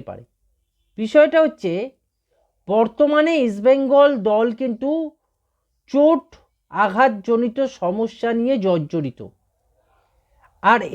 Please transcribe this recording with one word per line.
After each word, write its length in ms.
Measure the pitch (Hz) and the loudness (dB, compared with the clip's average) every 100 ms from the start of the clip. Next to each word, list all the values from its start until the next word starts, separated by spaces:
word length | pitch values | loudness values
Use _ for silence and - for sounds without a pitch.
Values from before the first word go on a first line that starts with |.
| - | -10
পারে? 160 | 92 - _ _ _ _ _ _ - | -16 -20 _ _ _ _ _ _ -10
বিষয়টা 420 | 220 302 311 320 311 | 0 4 4 2 0
হচ্ছে, 260 | - 185 175 262 _ _ _ _ _ _ _ - | -2 -6 -6 -8 _ _ _ _ _ _ _ -4
বর্তমানে 680 | 214 226 - 294 302 311 320 240 | 0 0 0 2 2 2 0 -2
ইস্ট 160 | 202 247 | 0 2
বেঙ্গল 420 | 277 269 277 285 262 208 | 2 2 4 4 2 -2
দল 180 | 214 240 226 | 0 -2 -4
কিন্তু 280 | 262 220 269 320 311 - _ _ _ _ _ _ _ | -6 -6 -4 -4 -6 -14 _ _ _ _ _ _ _
চোট 340 | 277 302 320 - _ _ _ _ | 2 4 2 -4 _ _ _ _
আঘাতজনিত 880 | 175 202 202 262 208 208 226 240 254 262 - | -2 -2 2 0 0 -2 -2 -2 -4 -6 -4
সমস্যা 480 | 180 208 226 - 233 233 | -6 -4 -6 -6 -4 -2
নিয়ে 160 | 240 269 190 | -2 -2 0
জর্জরিত। 560 | 175 151 165 139 - 98 _ _ _ _ _ _ _ _ _ _ _ _ _ | -2 -2 -6 -6 -10 -18 _ _ _ _ _ _ _ _ _ _ _ _ _
আর 160 | 196 233 262 | 0 0 0